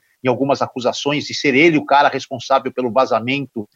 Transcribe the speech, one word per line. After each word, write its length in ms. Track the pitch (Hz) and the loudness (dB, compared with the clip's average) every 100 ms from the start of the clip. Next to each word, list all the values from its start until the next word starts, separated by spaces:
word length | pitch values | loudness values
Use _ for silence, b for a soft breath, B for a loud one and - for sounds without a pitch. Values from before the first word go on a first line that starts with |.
| _ _ | _ _
em 40 | 127 | -2
algumas 340 | 117 139 131 | 0 0 0
acusações 640 | 117 131 120 - 143 147 117 | -2 -2 -4 -2 -2 -4 -4
de 80 | |
ser 220 | 120 147 127 | -4 0 4
ele 220 | 170 151 | 4 4
o 80 | - | 2
cara 220 | 139 143 | 2 4
responsável 640 | 135 - 127 - 135 131 | 0 -8 -12 0 0 0
pelo 200 | - 127 | -4 -2
vazamento 760 | 113 127 113 120 139 135 117 104 | 0 0 0 -2 -4 -6 -10 -12